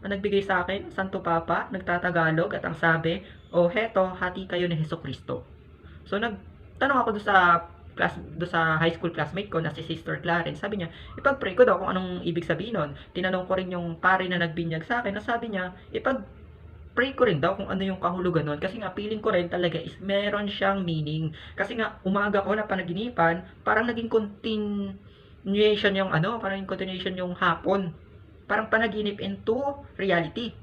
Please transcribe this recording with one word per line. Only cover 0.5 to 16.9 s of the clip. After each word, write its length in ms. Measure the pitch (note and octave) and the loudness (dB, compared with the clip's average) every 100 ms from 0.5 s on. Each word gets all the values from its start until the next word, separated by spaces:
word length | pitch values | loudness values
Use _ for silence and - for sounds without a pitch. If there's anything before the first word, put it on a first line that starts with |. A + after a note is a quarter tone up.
| F#3 | 0
akin, 320 | F3+ G3 - | 0 -4 -4
Santo 320 | - F#3+ F#3+ | -4 -4 -2
Papa, 480 | F3 E3 E3 F3 - | 0 0 2 -2 0
nagtatagalog 800 | F#3+ F3+ F3 F3+ E3 D#3+ D#3+ E3+ | -6 -2 0 2 2 4 4 2
at 160 | - - | -2 -4
ang 80 | D#3 | 2
sabi, 480 | E3+ D#3+ E3 F#3 - - - | 4 4 2 -2 -6 -20 -2
"Oh, 240 | F3 F3 | 4 4
heto, 400 | G#3+ A3+ G3 F#3 | 4 0 2 0
hati 320 | F3+ F#3 F3+ | 0 -4 -4
kayo 240 | F#3+ F3 F3 | -4 -2 0
ni 80 | D#3+ | 0
Jesucristo." 720 | D#3 E3 C#3+ A#2 - - - - - - - - | -2 -4 -8 -10 -8 -8 -8 -20 -20 -20 -20 -20
So, 160 | - G3 | -6 -2
nagtanong 800 | A#3 G3+ - - - - C4+ C4+ | -2 -6 -14 -20 -20 -2 2 4
ako 60 | A3+ G#3 | 2 0
dun 80 | G#3 | 6
sa 400 | F#3+ F3+ E3+ - - - - | 8 8 6 4 -16 -18 -2
class, 160 | E3+ | 0
dun 360 | E3 - D#3 E3+ | 0 -10 -6 -2
sa 280 | E3+ D#3+ D#3+ | 2 4 4
high 160 | E3 | 4
school 160 | E3 E3+ | 2 -4
classmate 400 | D#3+ D3 F#3 G#3 | -2 -4 -4 -4
ko 80 | E3+ | -2
na 160 | D#3 | -2
si 80 | D3 | -6
Sister 400 | D#3 D#3 - C3+ | -8 -8 -6 -4
Claren. 320 | E3+ E3+ D#3+ | 0 0 0
Sabi 280 | D3 G3+ G#3 | -4 -6 -4
niya, 120 | E3 - - - | -6 -8 -16 0
ipag-pray 400 | C#4 C4+ A#3+ - | 0 2 -2 6
ko 80 | B3 | 8
daw 160 | F#3 | 8
kung 80 | - | 2
anong 320 | F#3 F#3 F3+ | -2 -2 -4
ibig 240 | F3 E3 E3 | -2 -4 0
sabihin 320 | D3+ G#3+ A3 | -2 0 -2
nun. 120 | D3 C#3+ - | -2 -6 -10
Tinanong 320 | F3+ F#3 F#3 F#3 | -4 0 0 0
ko 80 | F#3+ | -2
rin 160 | F#3 | 0
yung 240 | F3+ E3+ E3 | -4 -6 0
pare 280 | F#3 F#3 F#3 | 4 4 2
na 80 | F3+ | 0
nagbinyag 480 | E3+ D#3+ E3 D#3+ - | 0 -2 -2 -4 -2
sa 160 | A#3+ | -2
akin, 160 | G#3 G3+ | -2 -4
na 40 | |
sabi 260 | G#3 A#3 A#3 | -2 -2 -2
niya, 240 | G3 F#3 - - | -4 -4 -8 -10
ipag-pray 1300 | - B3+ B3 G3+ - - - - - - | -4 -2 -2 -4 -16 -20 -20 -20 -20 -6